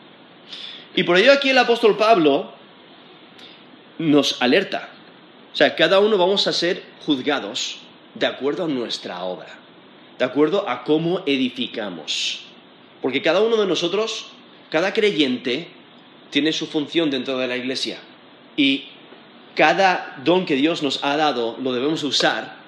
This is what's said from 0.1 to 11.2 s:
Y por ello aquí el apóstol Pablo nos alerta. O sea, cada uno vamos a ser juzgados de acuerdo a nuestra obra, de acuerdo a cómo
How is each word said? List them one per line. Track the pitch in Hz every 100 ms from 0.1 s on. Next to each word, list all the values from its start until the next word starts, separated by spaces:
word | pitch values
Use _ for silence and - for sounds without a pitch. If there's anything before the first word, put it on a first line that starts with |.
| - - - - - - - - -
Y |
por | 170 180
ello | 247
aquí | 277 269
el | 262
apóstol | 233 233 220 190
Pablo | 214 226 147 143 202 - - - - - - - - - - - - - - -
nos | 160 143 135 -
alerta. | 123 170 190 - - - - - - - -
O | -
sea, | 139 -
cada | 165 190
uno | 214 208
vamos | 180 196 175
a |
ser | 151 170 185 - - -
juzgados | 135 131 135 101 127 - - - - -
de | - 127
acuerdo | - 143 143 165
a |
nuestra | 131 107 - 104 90
obra, | 92 85 - - - - - - - -
de | 123
acuerdo | 139 151 196 123
a | 123
cómo | - 156 165 180